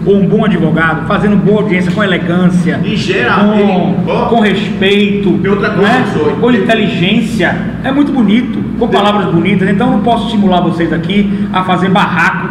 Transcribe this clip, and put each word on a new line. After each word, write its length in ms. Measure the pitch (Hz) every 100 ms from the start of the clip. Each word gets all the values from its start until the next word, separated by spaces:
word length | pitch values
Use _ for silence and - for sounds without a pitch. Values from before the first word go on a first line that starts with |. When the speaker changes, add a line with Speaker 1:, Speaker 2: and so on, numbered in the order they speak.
| -
Speaker 1:
ou 100 | 202
um 120 | 196
bom 180 | 214 208
advogado, 640 | 175 156 160 160 160 -
fazendo 280 | 196 180 202
boa 260 | 165 208
audiência 280 | 208 180 180
com 120 | 196
elegância, 760 | 202 170 175 175 180 180 - -
Speaker 2:
E 120 | 202 214
gera 380 | - 202 240
Speaker 1:
com, 200 | 196 208 214
Speaker 2:
ele, 400 | 202 180 156 - 165
ó, 180 | 214 240
Speaker 1:
com 120 | 240
respeito, 1000 | 208 175 - - 196 202 202 202 - 170
Speaker 2:
e 40 | 196
outra 220 | 202 214
coisa, 180 | 165 202
Speaker 1:
né? 120 | 247
Speaker 2:
professor, 300 | - - - -
Speaker 1:
Com 120 | 240
Speaker 2:
tem 100 | 233
Speaker 1:
inteligência, 920 | 220 220 185 156 180 233 - - 160 - - -
é 80 | 254
muito 200 | 277 294
bonito, 480 | 262 202 226 - - - -
com 100 | 226
Speaker 2:
Tem 120 | 196
Speaker 1:
palavras 320 | 202 202 170
bonitas. 340 | 165 180 202 196
Então 200 | 202 254
eu 60 |
não 80 | 262
posso 220 | 240 214 -
estimular 340 | 214 185 180
vocês 320 | 165 160 165
aqui 540 | 151 160 202 202 - -
a 120 | 185
fazer 260 | 180 180 185
barraco 580 | 190 170 165 180 180 -